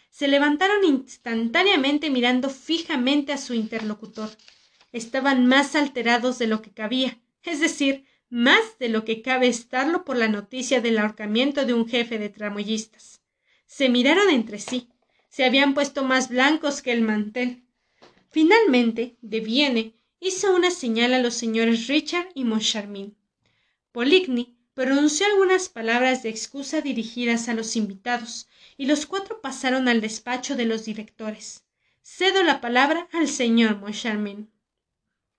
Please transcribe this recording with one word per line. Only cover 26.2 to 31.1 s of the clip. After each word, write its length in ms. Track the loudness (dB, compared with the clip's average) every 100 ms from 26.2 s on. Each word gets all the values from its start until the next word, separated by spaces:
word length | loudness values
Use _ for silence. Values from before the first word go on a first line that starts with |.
de 80 | -4
excusa 500 | -8 -10 -12 -6 -4
dirigidas 680 | -4 -4 -6 -4 -2 -2 -2
a 60 |
los 220 | -6 -4 -4
invitados, 720 | -4 -6 -6 -6 -6 -14 -16 _ -20 -6
y 100 | 0
los 200 | 0 -2
cuatro 340 | -8 -8 -10
pasaron 480 | -10 -4 -2 0 2
al 120 | 0
despacho 560 | -2 -8 -8 -8 -6 -4
de 80 |
los 200 | -2 -4
directores. 800 | -6 -12 -14